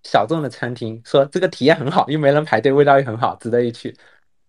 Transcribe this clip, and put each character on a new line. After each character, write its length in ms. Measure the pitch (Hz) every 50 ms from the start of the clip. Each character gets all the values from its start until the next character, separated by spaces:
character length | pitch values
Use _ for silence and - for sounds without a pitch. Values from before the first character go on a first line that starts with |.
| _
小 240 | - - 123 104
众 160 | 117 160 165 151
的 60 | 131
餐 260 | - - - 120 123
厅， 260 | 120 123 110 110 113 117
说 200 | - - 143 135
这 140 | 139 - 180
个 80 | 180 180
体 160 | - - -
验 100 | 143 156
很 140 | - 123 135
好， 180 | - - - -
又 100 | 143 156
没 140 | 147 139 143
人 100 | 147 151
排 160 | - - 110
队， 120 | 107 139 135
味 120 | 143 147
道 140 | 143 139 135
又 60 | 139
很 120 | 120 110 110
好， 180 | 120 101 85 -
值 100 | - 117
得 120 | 113 120 123
一 100 | 120 117
去。 220 | - - 113 - _ _ _ _ _ _ _ _ _ _